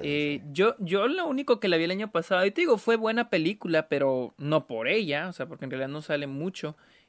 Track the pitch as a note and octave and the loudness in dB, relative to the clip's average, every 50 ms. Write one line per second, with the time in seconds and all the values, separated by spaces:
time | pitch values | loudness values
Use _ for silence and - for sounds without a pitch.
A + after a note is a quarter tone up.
0 | D3+ D3 D3 D3 D3 D3 D3 C#3 - D3 C#3 D3+ F#3+ A3+ A#3 - G3+ D#3+ F3+ G3 | -4 -2 -2 0 0 0 -2 -4 -6 -4 0 2 2 2 2 0 -2 -2 0 2
1 | G3+ B3 D4+ F#4 F4 E4 C4+ C4 C#4+ - B3 G#3 - G3 F3 E3 E3 E3+ F#3 G3 | 2 2 0 0 -2 -2 -2 -2 0 2 2 2 2 2 2 2 2 0 0 -2
2 | G#3+ G#3 - E3 E3 - F#3+ F3+ F#3 G3+ G3+ - F4 E4 A#3 G3+ - - A3+ A3 | -4 -2 -2 -2 0 2 2 2 2 2 2 2 2 4 4 4 4 2 2 2
3 | A3 A3 A3 A#3 A#3+ - - F3 D#3 E3+ G#3 - - F#3 E3 D#3 D#3 - D3+ C#3 | 2 0 0 0 0 0 0 2 2 0 -2 -2 -2 0 2 2 2 2 0 2
4 | C#3 C3+ C3 B2+ B2 - - - C#3+ D3 D#3 D#3 C#3 - A#2+ A2 A2+ C3 F#3 A3 | 2 2 2 0 -2 -4 -8 -8 -2 0 2 2 2 0 -4 -2 0 0 0 0
5 | G#3+ D#3 C#3+ D3 E3+ F#3 F3 - C3 - D#3 - C#3+ C3 C3 C3 C3+ C3+ C#3+ D3+ | 0 0 -2 -4 -4 -6 -6 -8 -10 -10 -10 -10 -10 -8 -6 -6 -6 -6 -6 -8
6 | D3+ - D#3 C#3+ C#3+ C#3 C3+ C#3 D#3+ F#3+ F#3+ - - D3+ D3+ - _ _ _ _ | -6 -4 -4 -2 -2 -4 -6 -6 -6 -6 -6 -6 -8 -10 -10 -12 _ _ _ _
7 | _ | _